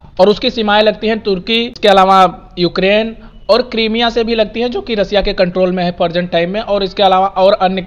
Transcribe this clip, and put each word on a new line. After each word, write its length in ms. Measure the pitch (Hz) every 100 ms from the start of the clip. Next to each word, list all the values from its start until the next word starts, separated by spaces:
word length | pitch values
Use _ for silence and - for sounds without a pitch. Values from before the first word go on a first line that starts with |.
| - -
और 80 | 202
उसकी 220 | 208 254
सीमाएं 320 | 233 208 214
लगती 260 | 214 208 220
हैं 100 | 220
तुर्की, 400 | 214 180 208 226
इसके 260 | 240 - 208
अलावा 600 | 196 190 190 180 - - 180
यूक्रेन 560 | 170 180 190 214 226 220 - - -
और 120 | 233
क्रीमिया 480 | 247 220 220 226 233
से 140 | 233
भी 100 | 226
लगती 260 | 226 214 220
हैं, 100 | 247
जो 100 | 392
कि 140 | 302
रसिया 280 | 208 180 202
के 100 | 202
control 400 | 196 180 185 180
में 100 | 185
है 60 | 175
present 380 | 180 170 175 180
time 200 | 170 175
में, 100 | 208
और 240 | 208 202
इसके 180 | 190 202
अलावा 240 | 190 185 196
और 260 | 185 190
अन्य 340 | 196 185 190